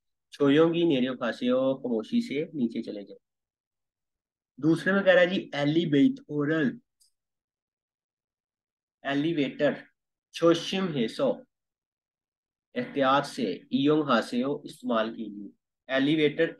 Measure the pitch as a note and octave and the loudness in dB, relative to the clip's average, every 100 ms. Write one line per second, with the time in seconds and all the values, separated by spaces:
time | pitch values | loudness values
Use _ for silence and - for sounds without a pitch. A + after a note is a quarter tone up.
0 | _ _ _ - C#3+ D3 E3 E3+ E3+ C3 | _ _ _ 0 2 4 4 2 2 2
1 | B2+ B2 A#2 A2+ B2 B2+ C3 C3+ B2+ A2+ | 0 -2 -6 -4 -2 0 0 -2 -4 -4
2 | A2+ A#2 A2+ C#3 D#3+ D3+ A2+ A#2+ A2+ G#2 | -2 -2 -2 -6 -6 -4 -4 -4 -10 -12
3 | G2 - _ _ _ _ _ _ _ _ | -14 -20 _ _ _ _ _ _ _ _
4 | _ _ _ _ _ - D3+ D#3+ F#3 G3 | _ _ _ _ _ -4 0 2 2 2
5 | F#3+ F3+ F3 F#3+ - C#3+ C#3+ E3 E3+ C#3+ | 6 6 4 0 -6 -4 0 0 2 4
6 | C3 - - D3 C#3+ D#3+ C3+ - _ _ | 4 2 -8 -4 -2 0 0 -4 _ _
7 | _ _ _ _ _ _ _ _ _ _ | _ _ _ _ _ _ _ _ _ _
8 | _ _ _ _ _ _ _ _ _ _ | _ _ _ _ _ _ _ _ _ _
9 | C#3 C#3+ D#3+ D3+ B2+ - C#3+ - - _ | -6 -2 -2 -2 -4 0 -2 -2 -12 _
10 | _ _ _ - E3+ E3 - F#3+ F#3 C#3+ | _ _ _ 2 4 4 0 -4 -2 -2
11 | A2+ - C3 - - _ _ _ _ _ | -4 0 -2 -2 -8 _ _ _ _ _
12 | _ _ _ _ _ _ _ B2 B2 C#3 | _ _ _ _ _ _ _ -10 -6 -2
13 | C3 C#3+ C#3+ - G#2 F2 - C3 C#3+ D#3 | 2 2 0 -6 -6 -6 -6 -2 2 2
14 | C#3 A#2 - B2 C3+ C#3+ - - B2 A2+ | 2 0 0 -4 -4 -6 -10 -12 -4 -2
15 | A2 A#2 G#2 G2+ G2 _ _ _ - C3+ | -2 -6 -12 -12 -16 _ _ _ -4 0
16 | C#3+ D#3 D3 D3 E3 - | 2 2 2 2 -2 -2